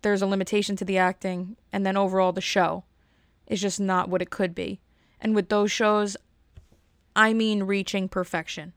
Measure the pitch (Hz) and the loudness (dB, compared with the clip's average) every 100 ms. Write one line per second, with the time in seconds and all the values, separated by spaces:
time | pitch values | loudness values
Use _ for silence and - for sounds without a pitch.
0 | 214 202 196 196 185 208 208 196 180 190 | 0 0 2 0 0 0 0 -4 -2 2
1 | 185 185 190 180 180 226 _ 202 190 196 | 2 0 -6 -6 -8 -14 _ -2 0 2
2 | 196 185 185 180 - 202 165 170 - _ | 2 4 2 0 0 2 2 0 -10 _
3 | _ _ _ _ _ 208 202 185 196 185 | _ _ _ _ _ -4 -2 -2 0 0
4 | 180 180 180 - 185 175 175 196 _ _ | 0 -2 -2 -2 -4 -2 -8 -10 _ _
5 | _ _ 214 214 185 208 208 - 214 214 | _ _ 0 0 2 2 2 2 2 2
6 | 208 196 _ _ _ - _ _ _ _ | 0 -6 _ _ _ -20 _ _ _ _
7 | _ - 220 226 220 208 190 202 190 202 | _ 2 4 4 2 0 0 -2 -2 -4
8 | 185 196 180 175 156 - 156 | -4 -4 -4 -4 -6 -12 -14